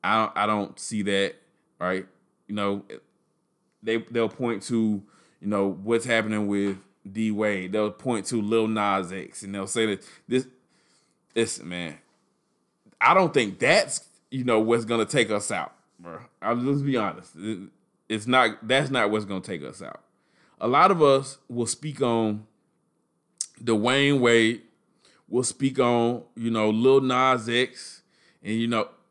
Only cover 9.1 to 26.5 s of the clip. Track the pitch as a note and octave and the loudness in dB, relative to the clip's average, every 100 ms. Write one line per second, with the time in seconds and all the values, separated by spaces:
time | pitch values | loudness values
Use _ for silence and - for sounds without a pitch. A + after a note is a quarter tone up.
9.1 | F#2+ - - G2 G2+ F#2+ A#2 A2 G2 - | -10 -14 -16 -12 -10 -6 -2 -2 -2 -8
10.1 | - - B2+ B2+ _ _ _ _ _ _ | -20 -4 -4 -4 _ _ _ _ _ _
11.1 | _ _ A2+ - - E2+ F2 E2+ D2 _ | _ _ -4 -2 -4 -10 -10 -10 -14 _
12.1 | _ _ _ _ _ _ _ _ _ B2+ | _ _ _ _ _ _ _ _ _ 4
13.1 | F#3 F3 C3+ G#2+ F2+ B2 F#3+ - - _ | 6 4 2 0 0 2 2 2 -6 _
14.1 | _ _ C3+ B2 A2+ A2 A#2 A2 A#2 G#2+ | _ _ -6 2 2 4 0 0 -2 0
15.1 | D3 A2+ G#2+ - G2 C#2+ _ _ _ F2 | 0 0 -2 -4 -6 -8 _ _ _ -18
16.1 | E2 - _ G2+ A#2+ B2+ C#3+ C#3 B2+ G2+ | -18 -20 _ -4 -2 0 -2 0 0 -2
17.1 | D#2+ E2+ D#2 G#2+ G2+ G2 _ _ _ _ | -6 -18 -12 -10 -10 -12 _ _ _ _
18.1 | A2 A2 B2+ A#2 G2+ A2 C3 C#3+ C3 G#2 | -6 2 2 2 -2 -2 0 0 0 0
19.1 | G#2+ G2+ F#2+ F#2 F2 C2+ - - - _ | 0 -4 -10 -8 -10 -12 -14 -16 -16 _
20.1 | _ _ _ _ _ A2+ C#3+ F#3 F3+ C#3+ | _ _ _ _ _ 0 4 4 6 6
21.1 | C3+ C3+ - _ A#2+ A#2 - D3+ C3 B2+ | 4 0 -18 _ -6 -4 -4 -8 -2 0
22.1 | A#2 A2 G#2 G#2+ _ _ _ _ _ _ | 2 0 -4 -10 _ _ _ _ _ _
23.1 | _ _ _ - _ A#2 A2 A#2 C3+ C#3+ | _ _ _ -14 _ 0 2 4 4 4
24.1 | C#3+ A#2+ A#2 A2 A#2 - _ _ _ _ | 4 6 6 6 0 -12 _ _ _ _
25.1 | _ _ A#2 C3 - C3+ C3 B2 A#2+ A#2 | _ _ -2 -2 -2 -2 2 2 4 2
26.1 | A#2+ - - A#2 | 0 -10 -8 -2